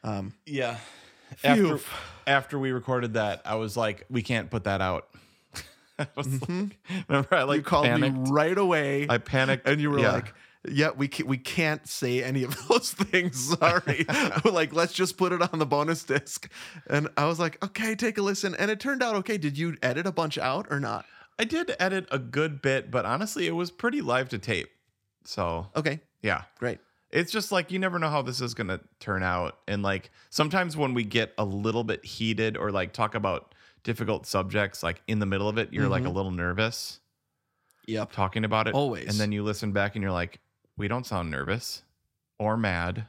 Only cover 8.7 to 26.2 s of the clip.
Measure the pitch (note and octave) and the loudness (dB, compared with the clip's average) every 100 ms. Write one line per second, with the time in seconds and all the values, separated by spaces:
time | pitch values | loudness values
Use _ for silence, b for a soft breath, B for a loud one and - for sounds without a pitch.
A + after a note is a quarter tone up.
8.7 | E3 C#3 C#3 C#3+ A#2+ - C3 C3 C3+ C3+ | 4 2 0 2 0 2 2 4 2 2
9.7 | D3+ D3 C#3+ A2+ G#2+ - B B B - | 2 4 4 4 2 -4 B B B -2
10.7 | C#3+ D3+ B2+ C#3 - - C3 - - D#3+ | 2 2 2 -2 -2 -2 -2 -2 0 0
11.7 | D3+ - - B2+ B2 B2+ C3+ B2 - - | 0 -4 -4 0 0 0 0 -2 -4 2
12.7 | A#3 - - G3 F#3 F3+ B2+ B2+ E3 E3 | 2 2 -2 2 2 2 -2 -2 4 6
13.7 | F3 D3+ C#3+ D#3+ C#4+ A#3+ A#2 A3+ F3+ D#3 | 4 2 0 0 2 2 2 2 2 2
14.7 | D3+ E3+ - F#3 - F#3 F3 F3 D#3+ D3 | 2 0 2 -2 2 0 2 0 2 2
15.7 | C#3+ D3+ E3 - C#3 - - - B B | 2 2 -2 0 -2 -2 -12 -12 B B
16.7 | E3 - C#3+ D3 - D3 E3 E3 - G3 | -18 -2 0 0 0 0 2 -2 -2 -8
17.7 | - A3 G#3+ B3 A3 G3+ G3 G3 - G3+ | -4 -4 0 -2 0 0 0 -2 0 0
18.7 | G#3+ C4+ C4+ B3 G#3 F#3 G#3 D3+ C#3 E3+ | 0 -2 0 0 0 0 -2 -2 -2 -4
19.7 | D#3 B2+ C3 F3+ E3 D#3+ - B2+ C#3+ G#3+ | 0 0 0 -2 0 -2 0 -2 -2 -2
20.7 | C#3+ B2+ G#2+ - B B - A3+ D#4+ F4+ | -2 -2 -4 -8 B B -4 -2 0 -2
21.7 | - F#3 F#3+ - C3+ A#2+ B2+ D#3 C#3+ C#3 | 0 0 0 -2 -4 -2 -2 -2 0 0
22.7 | C3+ - B2 G2 C3 G#3+ - F3 E3+ F3 | 0 0 -2 0 -2 -2 -2 -2 -2 -4
23.7 | - A#3 C#4+ D#3 B2+ B2+ A2 - F#2 - | -2 -2 -2 2 0 0 -6 -2 -2 -4
24.7 | _ _ _ _ _ - - F2 E2+ F#2 | _ _ _ _ _ -12 -4 -2 -2 -4
25.7 | - D3+ D3+ _ _ | -2 -2 -4 _ _